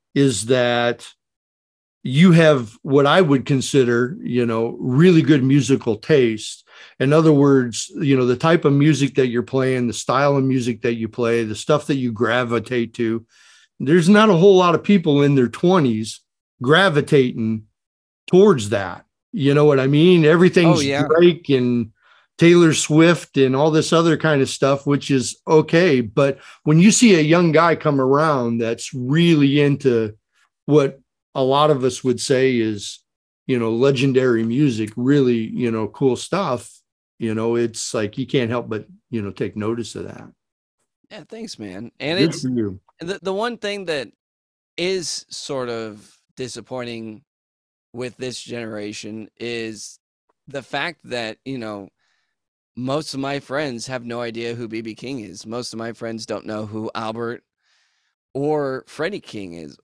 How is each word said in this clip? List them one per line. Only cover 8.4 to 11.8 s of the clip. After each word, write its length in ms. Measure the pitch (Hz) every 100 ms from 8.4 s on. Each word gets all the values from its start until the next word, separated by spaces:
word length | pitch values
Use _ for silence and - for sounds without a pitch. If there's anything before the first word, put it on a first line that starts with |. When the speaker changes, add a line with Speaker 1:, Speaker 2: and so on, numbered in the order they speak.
| 165 170 156
Speaker 1:
of 80 |
music 420 | 139 151 135 139 -
that 120 | 131
you're 160 | 117
playing, 440 | 110 135 131 127 120
the 60 |
style 440 | 107 - 131 143 143
of 60 |
music 380 | 131 131 120 110
that 100 | 123 117
you 140 | 110
play, 340 | 120 117 117
the 120 | 110 101
stuff 320 | - 147